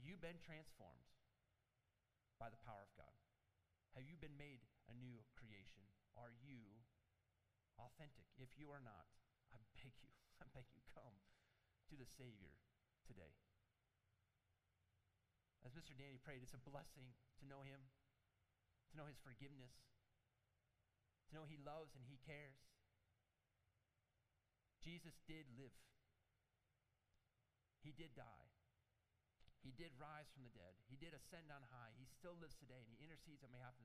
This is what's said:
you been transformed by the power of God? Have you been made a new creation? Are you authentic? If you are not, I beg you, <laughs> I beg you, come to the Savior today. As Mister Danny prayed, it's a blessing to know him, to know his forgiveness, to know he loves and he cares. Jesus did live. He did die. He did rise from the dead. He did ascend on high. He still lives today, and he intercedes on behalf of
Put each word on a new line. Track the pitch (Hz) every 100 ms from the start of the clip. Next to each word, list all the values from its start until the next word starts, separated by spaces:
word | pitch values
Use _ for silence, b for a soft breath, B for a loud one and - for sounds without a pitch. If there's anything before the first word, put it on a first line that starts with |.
you | 135 190
been | 165 170
transformed | 165 156 156 - 92 62 - - - - - - - - - - - - - -
by | 117
the | -
power | - 104
of | 101 -
God? | 69 - - - - - - - -
Have | 127
you | 135 165
been | 156
made | 143 147 127 - - -
a | 120
new | 123 117 107 -
creation? | 110 101 95 - 101 - - -
Are | 120
you | 117 139 123 104 110 120 - - - - - - - - -
authentic? | 123 - 147 - -
If | - 127 139
you | 151
are | 143
not, | 120 95 - - - - -
I | 113 110 -
beg | 135 -
you, | - - -
<laughs> | -
I | 135
beg | 131 127
you, | - -
come | - 120 98 - B B B B B -
to |
the | 143 117 -
Savior | 127 104 87 69 - - - - -
today. | 95 76 - - - - - - - - - - - - - - - - - - - - - - -
As | 127 147
Mister | 156
Danny | 135 139 131
prayed, | 151 131
it's | 127 131
a |
blessing | 143 139 143 143 127 123 - -
to | 139
know | 139
him, | 135 139 131 - - - - - - - - - -
to | 156
know | 147
his | 123
forgiveness, | 139 117 139 139 123 - - - - - - - - - - - - - - - -
to | 151
know | 151
he | 151
loves | 143 156 156
and | 135 123
he | 135 147
cares. | 147 143 131 - - - - - - - - - - - - - - - - - - - - - -
Jesus | 160 170 160 -
did | - 160 139
live. | 117 127 - - - - - - - - - - - - - - - - - - - - -
He | 151
did | 139 160
die. | 127 120 - 123 - - - - - - - - - - -
He | 131
did | 131 165 127
rise | 151 151 147
from | 135
the | 123
dead. | 104 90 92
He | 117 135
did | 165 143
ascend | - 170 156
on | 143 123
high. | 127 117 113
He |
still | 127 - 175 170
lives | 156 -
today, | 127 127
and | 113
he | 117
intercedes | 151 156 - 143
on | 135
behalf | 123 127
of | 127